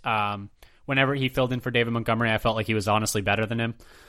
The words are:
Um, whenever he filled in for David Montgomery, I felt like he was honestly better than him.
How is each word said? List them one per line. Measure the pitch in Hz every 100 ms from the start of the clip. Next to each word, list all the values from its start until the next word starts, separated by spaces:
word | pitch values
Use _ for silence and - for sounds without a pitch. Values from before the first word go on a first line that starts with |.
| 123
Um, | 107 104 101 101 _ - _ -
whenever | 135 135
he | 139 127
filled | 135 127
in | 127
for | 123
David | 120 117
Montgomery, | 117 113 113 117
I | 110
felt | 120 110
like | 107
he |
was | 110 101
honestly | 107 107 107
better | 101 101
than | 110 117
him. | 117 - - -